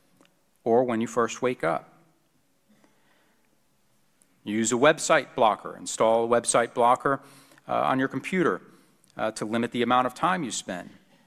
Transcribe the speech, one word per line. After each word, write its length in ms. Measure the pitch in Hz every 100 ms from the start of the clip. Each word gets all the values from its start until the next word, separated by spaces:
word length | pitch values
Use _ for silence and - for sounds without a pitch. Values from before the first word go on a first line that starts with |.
| _ _ _ _ _ _
or 200 | 117 120
when 180 | 123 113
you 60 | 113
first 340 | 120 113 -
wake 220 | 127 123
up. 280 | - - - _ _ _ _ _ _ _ _ _ _ _ _ _ _ _ _ _ _ _ _ _ _ _ _ _ 104
Use 260 | 107 110
a 40 | 120
website 600 | 147 156 - 160 - -
blocker. 400 | 113 95 85 92
Install 500 | - - 113 113 117
a 20 |
website 460 | 117 117 135 117
blocker, 480 | - 120 127 143 135 - - - - -
uh, 60 |
on 260 | 120 139 131
your 80 | 131
computer, 540 | 135 - 185 135 90 - - _ _ _ -
uh, 140 | 110
to 140 | - 107
limit 260 | 117 120
the 100 | 120
amount 260 | 117 123 127
of 60 |
time 300 | - 170 185
you 80 | 123
spend. 380 | - - 90 - - _ _